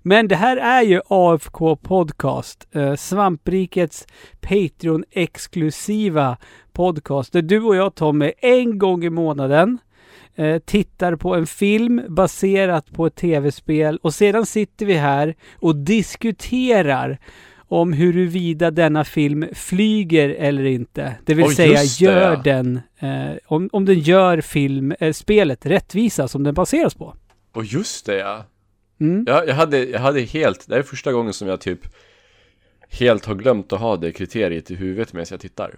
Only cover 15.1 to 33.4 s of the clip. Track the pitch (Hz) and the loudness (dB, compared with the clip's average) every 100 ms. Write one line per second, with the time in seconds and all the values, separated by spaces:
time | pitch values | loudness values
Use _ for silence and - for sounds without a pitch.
15.1 | 139 151 160 - - 170 147 143 220 175 | 0 -2 -4 -20 -2 0 0 0 0 0
16.1 | - 233 196 - 254 254 220 156 131 127 | -4 -6 -6 -6 -2 2 2 2 0 -2
17.1 | 135 - - - _ _ 170 175 151 175 | -8 -14 -20 -20 _ _ 0 0 2 2
18.1 | 175 180 180 170 156 170 160 160 151 147 | 2 0 -2 -4 0 0 2 2 2 -2
19.1 | - 147 147 160 - - 185 220 214 180 | 0 0 -2 -6 -10 -4 0 2 0 2
20.1 | 160 143 - 143 139 135 127 120 - 139 | 2 2 0 -2 0 0 -2 -6 -8 -10
21.1 | 113 - 156 170 151 160 143 143 123 190 | -6 0 2 4 4 6 6 2 4 4
22.1 | 185 190 151 143 131 127 123 - _ 139 | 4 2 2 0 0 -2 -4 -10 _ -8
23.1 | 135 135 156 _ 156 185 208 196 185 151 | -6 -8 -10 _ -4 -2 -2 4 4 6
24.1 | 190 185 165 - 151 139 135 135 170 160 | 6 6 2 0 -2 0 0 -4 -2 -4
25.1 | 147 - 214 170 123 143 190 - 185 226 | -4 2 4 4 -2 0 -2 0 -2 -2
26.1 | - 131 135 143 151 185 302 269 - 113 | -2 -4 -2 -2 -2 0 0 0 -4 -18
27.1 | - _ _ _ 113 107 127 220 - - | -18 _ _ _ -10 -6 -6 -6 -10 -4
28.1 | 98 98 107 104 _ _ _ _ _ 156 | -4 -4 -10 -14 _ _ _ _ _ -2
29.1 | 190 233 143 160 135 160 143 127 113 131 | 0 0 0 0 0 2 0 0 -2 0
30.1 | 143 117 156 139 92 - 117 139 131 147 | 0 -4 -2 -2 -2 -4 -4 -4 -8 -4
31.1 | 120 113 95 98 92 - 90 - _ _ | -2 -4 -8 -6 -6 -6 -8 -12 _ _
32.1 | _ _ _ _ _ _ _ _ - 123 | _ _ _ _ _ _ _ _ 0 2
33.1 | 107 - 98 | 2 -2 -2